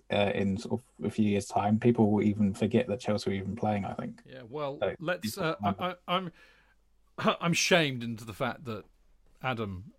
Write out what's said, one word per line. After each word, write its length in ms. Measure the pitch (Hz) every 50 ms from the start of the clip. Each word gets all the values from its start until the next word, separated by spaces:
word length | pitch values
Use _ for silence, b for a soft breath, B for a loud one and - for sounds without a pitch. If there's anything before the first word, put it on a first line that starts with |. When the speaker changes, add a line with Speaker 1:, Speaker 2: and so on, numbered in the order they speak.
| - -
Speaker 1:
uh, 200 | 98 101 101 101 -
in 240 | - 98 98 95 -
sort 220 | - - - 117 - _ _ -
of 80 | -
a 40 | 104
few 160 | - - 107
years' 200 | 104 101 101 98
time, 320 | - - 98 98 104 110 110
people 320 | - 123 117 117 110 104
will 120 | 107 104
even 300 | 101 104 101 110 104 98
forget 340 | 95 - 113 98 - 113 - -
that 120 | 101 -
Chelsea 300 | - - 104 101 - 98
were 60 | 98
even 200 | 98 95 98 95
playing, 300 | - - 107 107 101 95
I 80 | - -
think. 280 | - - - - - - -
Speaker 2:
Yeah, 120 | - 131 123 107
well, 300 | 123 151 147 139 143 156
Speaker 1:
So, 140 | 190 185 160 -
Speaker 2:
let's, 280 | 147 165 180 180 220 214
Speaker 1:
it's 100 | - 202
Speaker 2:
uh, 160 | 180 160 - -
I, 20 | 202
Speaker 1:
not 340 | 190 190 - 185 180 175 - _
Speaker 2:
I, 100 | - 175
I'm, 160 | 185 190 165 b b b b b b b b b b _ _ _ _ _ _ _ -
<laughs> 180 | - 214 202 -
I'm 120 | 180 170 160
shamed 500 | - - - 190 170 160 139 131 120 120
into 220 | 117 117 104 117
the 80 | 113 95
fact 320 | - 139 120 - - 156
that 180 | 120 110 98 - - _ _ _ _ _ _ _ _ _ _
Adam, 500 | - 131 127 113 110 101 95 90 101 170 -